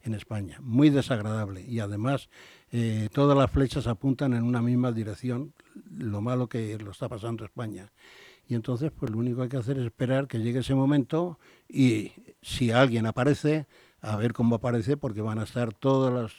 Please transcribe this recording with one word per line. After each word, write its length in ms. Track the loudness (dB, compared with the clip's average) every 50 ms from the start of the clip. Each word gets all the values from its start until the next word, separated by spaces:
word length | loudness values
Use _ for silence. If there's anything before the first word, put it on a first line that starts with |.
en 120 | _ -6 -6
España, 460 | -6 -6 _ -6 -6 -6 -8 -10 -12
muy 300 | -6 0 4 6 6 6
desagradable, 680 | 6 4 2 2 -2 -2 0 -2 -2 -2 -2 -4 -6 -12 -10
y 160 | -6 -4 -4
además, 500 | -4 -2 -4 -2 -2 -2 -2 -2 -4 _ _ -20 -20 -20 -20 -20 _ _
eh, 380 | -4 -2 0 0 0 0 -2 -2
todas 240 | 2 4 6 6 6
las 140 | 6 4 4
flechas 380 | 4 2 2 2 0 -2 -2
apuntan 460 | -2 -4 -2 0 -2 0 0 0 0 2
en 100 | 2 2
una 180 | 2 2 2
misma 300 | 2 2 2 2 2 0
dirección, 640 | 0 -2 -4 -6 -8 -6 -6 -6 -4 -4 -6 -10 _ _ -20 _ _ -20 -20 -16
lo 300 | -12 -8 -6 -6 -4 -4
malo 260 | -2 -2 0 -2 -2
que 300 | -2 -4 -6 -6 -4 -6
lo 140 | -8 -10 -12
está 180 | -10 -10 -8 -8
pasando 340 | -8 -8 -6 -6 -6 -8 -10
España. 480 | -12 _ -10 -10 -8 -10 -12 -14 -18 _ _ -20 -20 -20 -20 -20 -20 -20 _ _
Y 60 | _ -4
entonces, 380 | -4 -2 -2 -4 -2 -4 -6
pues 200 | -4 -4 -6 -4
lo 60 | -2
único 200 | -2 -2 -2 -2
que 60 | -2 -4
hay 60 | -4
que 80 | -4
hacer 220 | -4 -4 -2 -2 -2
es 60 | -4
esperar 420 | -6 -4 _ -2 0 0 0 0
que 100 | -2 -4 -2
llegue 200 | -2 0 -2 -2
ese 160 | 0 2 2
momento 640 | 4 4 4 4 4 2 2 0 -2 -2 -2 -6 _ _ -20 -20 _ _
y 440 | _ 2 4 4 4 4 2 -2 -8 -12 -20 -20 -20 -20 _ _
si 260 | -10 -4 0 0 4
alguien 380 | 6 6 6 6 4 2 0
aparece, 580 | 0 0 0 2 2 2 2 2 0 0 0 -2 _ _ -20 _ _ _ _
a 160 | -6 -4 -2
ver 180 | 0 0 -2 0
cómo 240 | 2 2 2 2
aparece, 380 | 2 0 0 0 0 0 0 -2
porque 260 | -2 -2 -6 -4 -4
van 180 | -4 -4 -2 -4
a 40 | -4
estar 280 | -4 -2 -4 -4 -4 -4
todas 400 | _ 2 2 4 4 4 2 0
las 200 | 0 -4 -6 -10